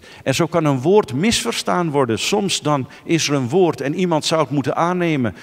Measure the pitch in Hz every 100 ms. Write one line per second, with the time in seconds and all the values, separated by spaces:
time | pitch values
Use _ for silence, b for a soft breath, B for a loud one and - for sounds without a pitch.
0 | B B B 131 160 170 151 135 147 208
1 | - 123 214 220 240 - - 180 170 143
2 | 123 107 - 202 196 - 151 143 - B
3 | B 165 - 143 120 175 175 127 131 170
4 | 180 156 - 160 139 143 131 - 170 180
5 | 170 147 113 -